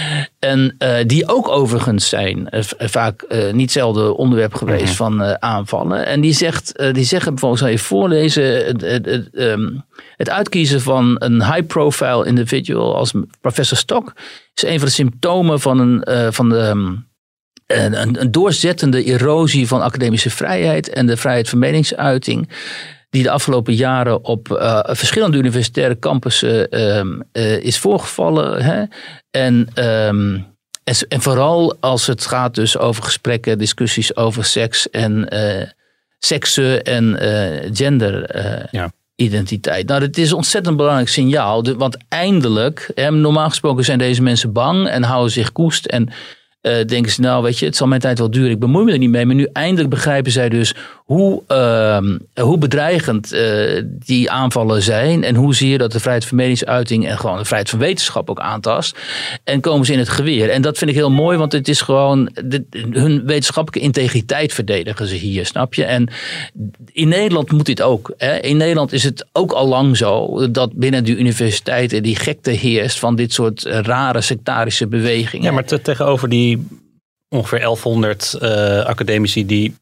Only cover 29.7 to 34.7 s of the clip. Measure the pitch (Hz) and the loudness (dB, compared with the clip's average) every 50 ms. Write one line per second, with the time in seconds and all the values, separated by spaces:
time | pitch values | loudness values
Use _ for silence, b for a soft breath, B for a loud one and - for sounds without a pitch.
29.7 | 120 127 120 117 110 110 107 104 101 101 101 101 95 98 95 - _ _ _ _ | -2 -2 0 0 2 2 2 2 2 0 0 0 -2 -4 -8 -10 _ _ _ _
30.7 | - - - - 120 - - - 147 117 - 139 131 127 139 156 170 170 170 - | -18 -10 -6 -4 -2 -2 -2 -2 -2 -2 0 2 2 2 2 2 4 2 2 2
31.7 | - - - 131 127 113 - - 120 - - - 131 127 127 120 117 113 110 113 | 0 0 0 0 0 0 0 0 -2 -2 -4 -4 -2 -2 -2 -2 0 0 0 0
32.7 | - - 117 120 113 113 - - - - - 123 120 113 - 117 110 104 107 - | 2 2 0 0 -2 -2 -4 -6 -4 -4 -2 -2 -2 -2 0 -2 -2 0 0 -2
33.7 | - - 123 110 - 113 107 - - 113 113 113 107 120 101 - - 113 117 117 | -2 -2 -2 -2 0 -2 -2 -2 0 0 0 0 0 -2 -2 -2 0 0 -2 -2